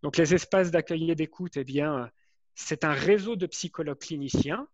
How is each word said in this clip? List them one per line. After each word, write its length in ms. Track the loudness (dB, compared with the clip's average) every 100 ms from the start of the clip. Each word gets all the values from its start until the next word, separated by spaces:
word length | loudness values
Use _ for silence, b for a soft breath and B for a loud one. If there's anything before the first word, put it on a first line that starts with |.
Donc 160 | 0 2
les 160 | 4
espaces 360 | 4 4 2 4
d'accueil 400 | 2 0 -2 0
et 40 |
d'écoute, 420 | 0 -2 -4 -8 -6
eh 80 |
bien, 460 | -2 -2 0 -2 -6 _ _ _ _
c'est 300 | -14 -6 -2
un 80 | 0
réseau 440 | 2 4 4 2 -4
de 100 | -4
psychologues 520 | -6 -10 -6 -6 -6
cliniciens 720 | -8 -6 -2 0 0 -2 -8